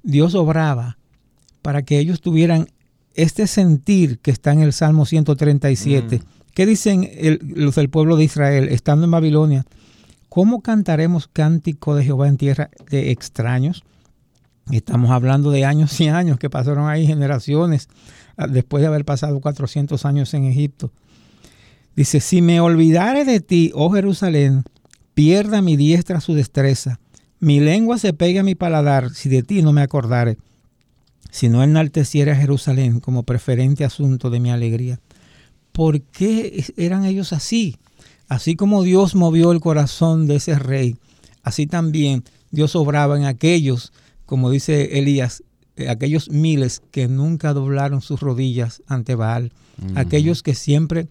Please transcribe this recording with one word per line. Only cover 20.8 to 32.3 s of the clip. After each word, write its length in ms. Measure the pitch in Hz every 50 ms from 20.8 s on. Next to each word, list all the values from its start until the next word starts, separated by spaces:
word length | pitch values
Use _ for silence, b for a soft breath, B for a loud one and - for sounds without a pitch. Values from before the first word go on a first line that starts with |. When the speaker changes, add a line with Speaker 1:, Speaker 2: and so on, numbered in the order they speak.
| - 120 _ b b b b b b b b b b b b b b b b b b b _
Speaker 1:
Dice, 240 | - 139 - - 147
"Si 200 | - - 185 175
me 200 | 170 170 170 170
olvidare 640 | 170 170 165 160 160 160 160 170 190 226 262 285 294
de 160 | 269 240 202
ti, 320 | - _ 185 170 165 - -
oh 160 | 139 147 175
Jerusalén, 720 | 202 202 190 202 185 - 196 180 160 147 143 135 135 135 123 - _ _ _ _ - _ _ _ _
pierda 460 | - 151 156 180 202 208 208 220 208
mi 160 | 190 175 156
diestra 440 | 139 143 151 170 175 175 - 180 156
su 140 | - - 160
destreza, 680 | 151 131 - _ 139 135 139 135 - - 131 120 - _ _ b b b b _ _
mi 180 | 175 151 143 143
lengua 400 | 147 151 170 214 226 226 240 226
se 140 | - 196
pegue 260 | 156 147 175 175 180 196
a 60 | 190
mi 100 | 196 185
paladar, 560 | - 180 170 160 156 143 143 139 135 127 123
si 180 | - - - 139
de 140 | 131 131
ti 180 | 123 - 202 196
no 100 | 156 151
me 100 | 147 147
acordare, 560 | 143 135 - 147 117 113 123 123 120 117 110 - _ _ _ _ _ _ _ _ _ _ _ _ _ _ _ _ _ -
si 160 | - - 127 117
no 140 | 113 120 135
enalteciere 680 | 147 151 160 160 143 - 156 143 - - 147 143 147